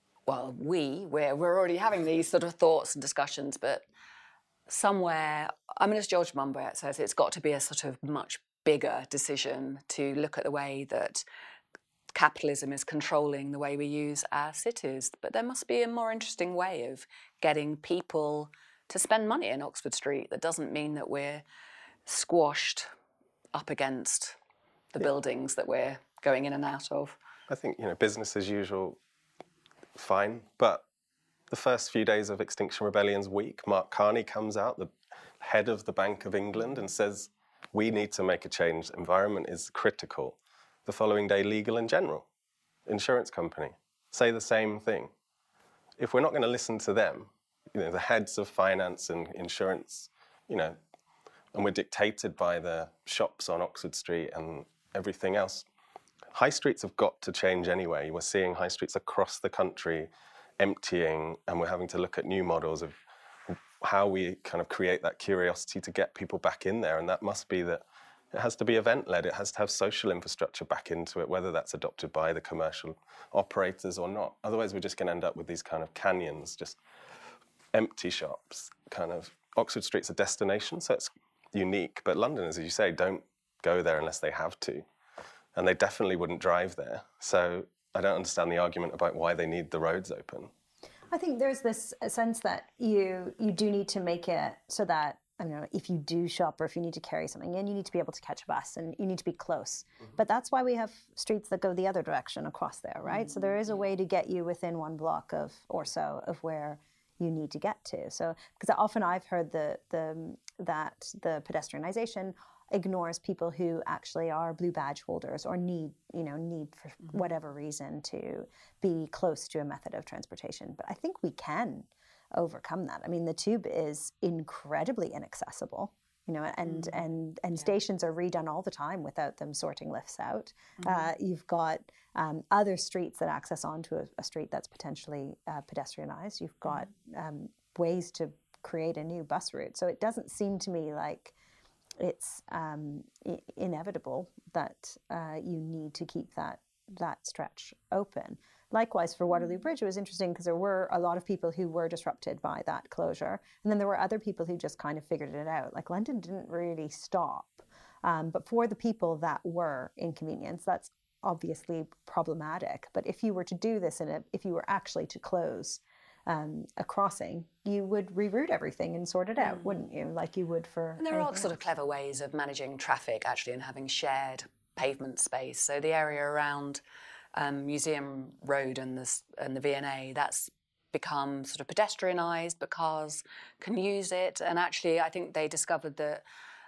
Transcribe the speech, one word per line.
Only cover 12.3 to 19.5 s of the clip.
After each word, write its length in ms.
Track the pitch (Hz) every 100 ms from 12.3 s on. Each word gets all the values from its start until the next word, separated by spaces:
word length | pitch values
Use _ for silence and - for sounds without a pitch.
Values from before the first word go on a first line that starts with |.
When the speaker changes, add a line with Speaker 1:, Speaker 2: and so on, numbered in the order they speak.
| - 151 143 139
Speaker 1:
is 120 | 139
controlling 680 | - 151 - 151 147 139 139
the 80 | 143
way 160 | 143 143
we 100 | 147
use 380 | 147 147 143 -
our 220 | 143 151
cities. 580 | - 233 240 139 131 135 -
But 120 | -
there 100 | -
must 240 | 240 262 -
be 160 | 240
a 40 | 233
more 240 | 233 226
interesting 440 | 220 220 - 180 180
way 300 | 185 160 123
of 200 | 131 - - - -
getting 340 | 160 151 147 151
people 720 | - 180 - 160 147 151 151 - - _ -
to 100 | 233
spend 300 | - 220 214
money 220 | 277
in 120 | 101